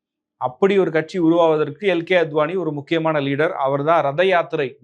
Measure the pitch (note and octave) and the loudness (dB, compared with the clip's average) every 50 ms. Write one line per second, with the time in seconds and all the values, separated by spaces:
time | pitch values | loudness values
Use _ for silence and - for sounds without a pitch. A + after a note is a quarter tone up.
0 | _ _ _ _ _ _ _ _ - - - - - G3 G3+ G3 F3+ E3+ D#3 D#3+ | _ _ _ _ _ _ _ _ -8 -8 -2 0 0 2 4 2 2 2 0 -2
1 | D#3 D#3+ - F#3+ E3+ D#3+ E3 E3+ E3+ E3 D#3 D#3 D3+ D3 C#3 - - G3 F3+ E3+ | -4 -2 -2 0 2 2 4 4 4 4 2 0 -2 -4 -6 -4 -2 -2 0 0
2 | E3 - F#3 F3+ E3 D#3 D3 D#3 D3+ D3+ F3+ F#3+ F3 D#3 D3+ C#3+ C#3 - E3+ E3 | 0 0 2 2 2 2 0 -2 -2 0 -2 -4 -4 -4 -6 -6 -4 -2 -2 0
3 | D#3 E3 D#3+ D3+ C#3 C#3 C#3 C#3 D3+ F3 F#3+ - C#3 C3+ C#3 C#3 C#3+ D3+ E3+ E3 | 0 0 0 0 -2 -2 -2 0 -2 -2 -2 -2 -2 -2 -2 -2 0 2 2 2
4 | C#3+ C#3 C#3 D3+ F#3 F#3+ F#3 F3 D#3+ - - D#3 C#3+ B2+ - - | 2 0 0 0 0 2 2 0 0 -2 -4 -4 -4 -6 -8 -10